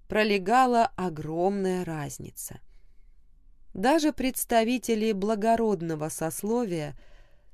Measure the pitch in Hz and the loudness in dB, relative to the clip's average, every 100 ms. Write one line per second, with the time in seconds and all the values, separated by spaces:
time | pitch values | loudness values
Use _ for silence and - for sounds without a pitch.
0 | - 214 214 202 180 247 254 240 226 - | -4 0 2 2 4 4 6 4 2 0
1 | 185 151 151 160 185 202 185 180 175 156 | -6 -6 -6 0 0 2 0 -2 -4 -6
2 | 143 - - - - - - - - - | -8 -10 -14 -14 -14 -16 -20 -20 -20 -20
3 | - - - - - - - - 233 320 | -20 -20 -20 -20 -20 -20 -14 -2 2 4
4 | 302 - 262 - - 233 220 247 - 220 | 2 0 -2 -4 0 2 4 0 0 0
5 | 220 196 202 220 226 233 226 190 165 151 | 0 0 0 0 2 2 2 0 -2 -4
6 | 156 - 160 - 208 240 226 170 147 - | -6 -4 -6 -4 -2 -2 -2 -4 -6 -10
7 | - - - - - | -18 -20 -20 -20 -18